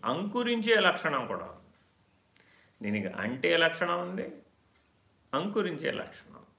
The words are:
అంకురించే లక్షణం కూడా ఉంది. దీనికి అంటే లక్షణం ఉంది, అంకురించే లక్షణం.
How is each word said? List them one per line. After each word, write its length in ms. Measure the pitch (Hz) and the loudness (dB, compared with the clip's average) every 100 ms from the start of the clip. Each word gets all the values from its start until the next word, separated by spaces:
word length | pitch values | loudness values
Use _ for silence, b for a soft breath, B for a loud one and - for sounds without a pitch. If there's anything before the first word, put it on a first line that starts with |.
| - | 0
అంకురించే 680 | 147 202 247 240 233 220 220 185 | -2 0 -2 0 0 4 6 6
లక్షణం 400 | - 160 139 110 | 4 0 0 -2
కూడా 140 | 98 - | -6 -8
ఉంది. 120 | - - _ _ _ _ _ _ _ b b b _ | -14 -20 _ _ _ _ _ _ _ b b b _
దీనికి 260 | 104 104 92 - | -4 -2 -2 -4
అంటే 280 | 104 131 165 170 | -4 0 2 4
లక్షణం 400 | 165 165 175 175 | 4 2 -2 0
ఉంది, 260 | 180 190 - - - _ _ _ _ _ _ _ _ | -2 -6 -8 -12 -20 _ _ _ _ _ _ _ _
అంకురించే 580 | 139 190 208 180 156 - | -4 -2 -2 -2 -2 -4
లక్షణం. 520 | - - - - - - | -4 -8 -14 -20 -20 -20